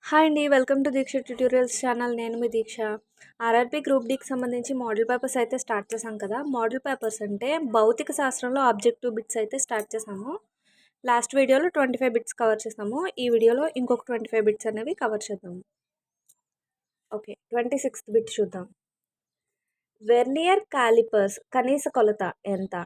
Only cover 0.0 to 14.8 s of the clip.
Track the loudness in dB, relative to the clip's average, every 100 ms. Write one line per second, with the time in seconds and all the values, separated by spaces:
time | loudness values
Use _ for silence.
0 | 2 4 4 2 4 4 4 2 2 0
1 | -2 -4 -6 -2 2 2 2 -2 -2 -2
2 | -2 -4 -4 -4 -2 -2 -4 -4 -6 -6
3 | _ _ -20 _ 2 2 2 -2 2 0
4 | 2 -6 -4 -4 -4 -4 -4 -6 -2 -2
5 | 0 0 -2 -2 -2 -4 -4 -4 -4 -10
6 | -8 -8 -6 -4 -4 0 0 -2 -4 -4
7 | -4 -6 -6 -4 -2 -2 0 4 4 2
8 | -2 -2 -2 -2 -4 2 2 4 2 0
9 | -6 -6 -6 -4 -4 -4 -4 -4 -4 -8
10 | -8 -10 -10 -12 _ _ _ _ _ _
11 | 0 0 2 2 4 4 4 0 0 0
12 | 0 0 -4 -2 0 0 -4 -8 -6 -4
13 | -6 -2 2 6 6 4 0 -2 0 -2
14 | -2 -6 -2 2 2 0 -4 -4